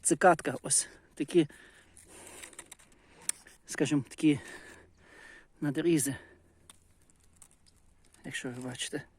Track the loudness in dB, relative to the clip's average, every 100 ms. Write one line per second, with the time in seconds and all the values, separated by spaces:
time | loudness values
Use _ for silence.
0 | 0 6 6 6 0 -8 -2 -2 -2 -12
1 | _ -10 0 2 2 -2 -20 -20 -20 -20
2 | -20 -20 -20 -20 -20 -20 -20 -20 -20 -20
3 | _ -20 -14 -14 -14 -20 -12 -2 0 0
4 | -2 0 2 2 -2 -18 -20 -20 -20 _
5 | -20 -20 -20 -20 -20 _ -4 0 2 2
6 | 2 -4 -10 -20 _ _ _ -20 _ _
7 | _ _ _ _ -20 _ _ _ _ _
8 | _ -20 -12 -10 -8 -8 -10 -8 -8 -8
9 | -10